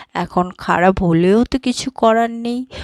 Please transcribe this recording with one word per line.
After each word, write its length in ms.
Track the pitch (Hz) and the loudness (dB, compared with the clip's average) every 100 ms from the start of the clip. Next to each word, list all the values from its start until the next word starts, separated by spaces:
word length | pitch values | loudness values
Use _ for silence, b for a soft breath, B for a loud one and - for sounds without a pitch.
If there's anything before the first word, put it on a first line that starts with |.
| B | B
এখন 380 | - 175 - 180 - | -8 -4 -2 -4 -4
খারাপ 460 | - 180 180 190 | -2 2 2 2
হলেও 400 | 180 165 180 208 | 2 2 4 2
তো 160 | 247 269 | 2 -2
কিছু 320 | 254 247 - | -4 -4 -6
করার 400 | - 226 220 233 | 0 2 2 0
নেই। 340 | 233 233 240 254 B | -4 -6 -6 -8 B